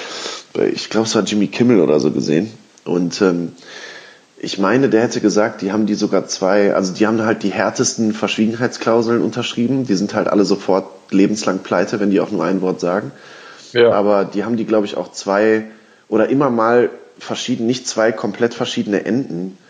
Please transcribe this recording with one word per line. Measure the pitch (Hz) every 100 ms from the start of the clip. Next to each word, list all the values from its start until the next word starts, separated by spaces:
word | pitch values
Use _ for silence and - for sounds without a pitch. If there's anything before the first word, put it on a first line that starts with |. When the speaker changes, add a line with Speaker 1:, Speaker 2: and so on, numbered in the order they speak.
| - - - - -
Speaker 1:
bei, | - 98
ich | 92 -
glaub, | 107 110
es |
war | 113
Jimmy | 95 104 98
Kimmel | - 123 113
oder | 73 76
so | 69
gesehen. | - - 76 107 - - -
Und, | - 87 87 -
ähm, | 98 87 82 - - - - - - - _ -
ich | - -
meine, | 98 120 135
der | 107
hätte | 117 120
gesagt, | 107 95 110 113
die | 98
haben | 107 107
die |
sogar | 104 101 95 -
zwei, | - 92 101 101
also | - 95
die | 90 107
haben | 110
halt | 110 110
die | 101
härtesten | 92 101 - 123 - 110
Verschwiegenheitsklauseln | 107 101 - 110 113 120 - - 113 113 117
unterschrieben. | 98 120 117 - 120 135 127
Die |
sind | 95 101
halt | 107 92
alle | 104
sofort | 95 98 - 95 95 - -
lebenslang | 98 101 107 - 92
pleite, | - 95 98 113
wenn | 101
die | 95
auch | -
nur | 101
ein | 80 95
Wort | 92 90
sagen. | 87 92 127 - - - - - -
Speaker 2:
Ja. | 120 117
Speaker 1:
Aber | 101 101 101 95
die | 101
haben | 101 117
die, | 104
glaub | 107
ich, | 101 -
auch | 87
zwei | - - 98 110 110 110 - - _ _
oder | 107 110
immer | 131 143
mal | 117 113 120 117 - - -
verschieden, | - 113 - 127 117
nicht | 127 -
zwei | - 110
komplett | 117 117 98 120
verschiedene | 120 123 - 104 98 -
Enden | 113 139 85 95 95 _